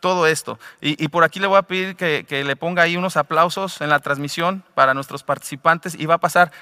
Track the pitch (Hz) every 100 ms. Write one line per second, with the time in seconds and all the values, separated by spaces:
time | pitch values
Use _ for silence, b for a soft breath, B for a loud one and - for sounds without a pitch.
0 | 185 180 160 156 - 107 B B 147 151
1 | 156 170 160 190 196 196 185 185 190 185
2 | 175 147 - 139 139 135 170 175 170 175
3 | 185 160 147 160 170 196 190 - 151 147
4 | 143 139 143 - 175 190 - - 131 135
5 | 135 139 - 139 - 143 165 165 180 160
6 | 156 165 170 175 175 -